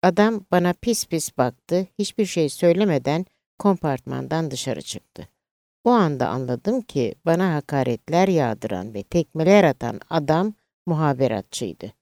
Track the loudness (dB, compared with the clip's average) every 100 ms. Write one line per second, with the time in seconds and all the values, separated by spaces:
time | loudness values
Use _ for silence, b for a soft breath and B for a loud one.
0 | 2 4 2 0 0 0 2 -2 -2 -4
1 | -2 -6 -6 -2 -2 -2 _ -2 -2 -6
2 | -6 -2 -2 0 -2 2 2 4 2 0
3 | 0 -2 -4 _ _ _ 0 0 0 -4
4 | -6 -8 -4 -4 -4 -4 -6 -6 -8 -14
5 | _ -20 -20 _ _ _ _ _ 2 4
6 | 2 2 -2 -2 -4 -4 -2 -4 -4 -2
7 | -2 -2 0 2 2 -2 -2 -2 -2 -4
8 | -2 2 4 2 0 -2 -6 -6 -8 -10
9 | -4 -2 -2 0 4 6 6 2 -6 -8
10 | -4 -4 0 0 0 -6 _ _ -4 0
11 | 0 2 0 0 -6 -8 -8 -8 -14 -16